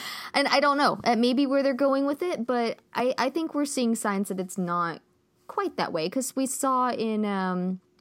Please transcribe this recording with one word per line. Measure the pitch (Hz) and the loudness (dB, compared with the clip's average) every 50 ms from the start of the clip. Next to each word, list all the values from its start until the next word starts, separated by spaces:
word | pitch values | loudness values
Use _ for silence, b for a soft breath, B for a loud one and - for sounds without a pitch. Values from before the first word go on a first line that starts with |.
| B B B B B B B | B B B B B B B
And | - 277 - | 0 2 4
I | - 277 | 2 4
don't | 285 285 277 | 4 4 4
know, | 285 285 240 - 202 - | 4 2 2 2 2 2
that | 233 240 | 2 2
may | 220 240 247 254 | 4 4 4 4
be | 254 285 | 4 2
where | 254 269 277 269 | 4 2 4 4
they're | 277 269 | 2 2
going | 240 285 277 269 277 277 | 4 2 4 4 4 2
with | 277 294 285 | 0 0 -2
it, | 359 359 330 - 226 | -2 -4 -2 -4 -2
but | - 254 240 233 226 - - _ _ - | -2 0 0 0 -2 -4 -6 _ _ -4
I, | - 247 254 - | 0 0 0 0
I | - 233 277 | 0 -2 -2
think | - 339 320 320 - | 0 -2 -4 -2 -2
we're | 294 294 | -2 -2
seeing | 285 - 262 247 226 226 | 0 0 0 0 2 0
signs | 226 - 214 202 196 202 | 0 0 -2 -2 -2 -2
that | - 190 185 | -4 -4 -6
it's | 185 185 - - | -6 -6 -4 -6
not | 180 175 175 175 170 170 156 - _ _ _ _ _ _ _ _ _ | -4 -2 -2 -2 -2 -4 -6 -10 _ _ _ _ _ _ _ _ _
quite | - - 415 403 339 - | -8 -6 -4 -4 -4 -2
that | - 160 - | -2 -4 -2
way, | - 165 156 | -2 -2 -2
'cause | 185 - 269 247 - - | -2 -2 -4 -4 -4 -2
we | 269 269 | -2 -2
saw | 262 - - - 269 262 254 254 247 | -2 -2 -2 0 0 2 2 0 0
in, | 233 - 226 220 214 214 214 | -2 -2 -2 -2 -2 -2 0
um, | 202 202 190 190 185 180 180 180 185 185 185 _ _ _ _ | 0 0 -2 -2 -2 -2 -2 -2 -2 -4 -6 _ _ _ _